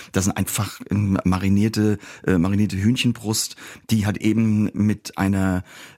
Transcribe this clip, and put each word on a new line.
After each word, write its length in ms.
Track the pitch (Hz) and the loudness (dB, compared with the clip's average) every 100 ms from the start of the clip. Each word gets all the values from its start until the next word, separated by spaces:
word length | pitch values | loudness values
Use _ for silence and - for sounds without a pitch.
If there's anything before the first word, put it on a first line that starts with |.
| - | -6
Das 120 | 98 | -2
sind 120 | 92 - | -2 -2
einfach, 440 | 95 - 98 - - | -4 -4 -6 -8 -4
ähm, 280 | 101 101 98 | -2 0 0
marinierte, 720 | 90 92 98 101 107 107 107 104 - - - | 0 0 2 2 2 2 0 0 -6 -8 0
äh, 120 | 92 | 2
marinierte 380 | 90 101 104 95 | 2 2 0 2
Hühnchenbrust, 800 | 104 127 123 113 104 113 - - - - - | 0 2 0 -2 -4 -4 -4 -10 -20 -20 -2
die 140 | 110 | 0
halt 140 | 101 95 | 2 0
eben 520 | 107 110 110 107 104 | 0 2 2 2 0
mit 420 | - 104 101 - - | 0 0 0 -6 -2
einer, 460 | 98 98 95 90 - - - | 0 2 0 -2 -4 -18 -20